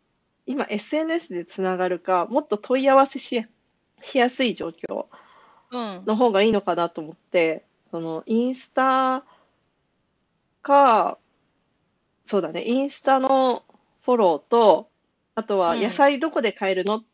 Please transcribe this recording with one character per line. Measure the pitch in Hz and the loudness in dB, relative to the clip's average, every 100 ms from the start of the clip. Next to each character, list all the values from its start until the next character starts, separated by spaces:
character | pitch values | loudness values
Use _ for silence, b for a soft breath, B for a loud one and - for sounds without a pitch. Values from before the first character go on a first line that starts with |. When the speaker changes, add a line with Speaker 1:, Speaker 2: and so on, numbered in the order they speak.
| _ _ _ _ - | _ _ _ _ -10
Speaker 1:
今 | 269 - | -6 -6
エ | 208 | -6
ス | - 302 | -4 -4
エ | |
ヌ | 320 330 | -2 -6
エ | |
ス | - | -6
で | 175 170 | -12 -12
つ | - | -6
な | 185 180 | -4 -2
が | 185 | -4
る | 180 | -4
か、 | - 185 170 | -2 -2 0
も | 254 | -4
っ | 294 | -4
と | 208 | -8
問 | - 262 | -2 0
い | 269 | 4
合 | 269 | 4
わ | 269 | 4
せ | 277 | -2
し | - 247 | -6 -6
や-、 | 214 _ _ _ _ _ | -8 _ _ _ _ _
し | - 269 | -4 0
や | 247 | 0
す | 254 254 | 0 -4
い | 175 | -4
状 | 165 | -10
況 | 165 - 104 - B B B B B _ | -12 -12 -10 -12 B B B B B _
Speaker 2:
う | 247 | -10
ん。 | 226 185 196 | -8 -8 -4
Speaker 1:
の | 214 | 0
方 | 247 | 2
が | 196 | 4
い | 214 | 2
い | |
の | 208 | 2
か | 196 170 | 0 -2
な | 170 | -4
と | - | -6
思 | 156 | -14
っ | - | -16
て、 | _ 180 165 156 _ _ _ | _ 0 0 -2 _ _ _
そ | 170 | -10
の、 | 165 160 - | -8 -8 -4
イ | 220 247 | -2 -2
ン | 254 | -6
ス | - | -8
タ | - 262 262 262 262 - b b _ _ _ _ _ _ _ _ _ _ _ | -2 2 2 0 -2 -8 b b _ _ _ _ _ _ _ _ _ _ _
か、 | - 285 277 220 175 - _ _ _ _ _ _ _ _ _ _ - | 2 4 6 4 0 -6 _ _ _ _ _ _ _ _ _ _ -4
そ | 202 | -4
う | |
だ | 165 | -2
ね、 | 165 226 | -6 -2
イ | 254 | -2
ン | 277 | -2
ス | - | -4
タ | - 269 | 0 2
の | 262 269 262 240 _ _ _ _ - | 2 2 2 -2 _ _ _ _ -2
フ | |
ォ | 247 | 2
ロ | 190 151 | 4 2
ー | - | 0
と、 | 233 220 165 214 _ _ _ _ - | 4 6 4 0 _ _ _ _ -8
あ | |
と | 220 196 | -4 0
は、 | 175 | 0
Speaker 2:
う | 170 | 0
ん。 | |
Speaker 1:
「野 | 208 | -2
菜 | - 277 285 | 4 2 4
ど | 320 | -2
こ | 311 | -2
で | 226 | -2
買 | - 196 | -2 -2
え | 185 | -2
る | 185 | -2
の？」 | 214 | -4
っ | - | -6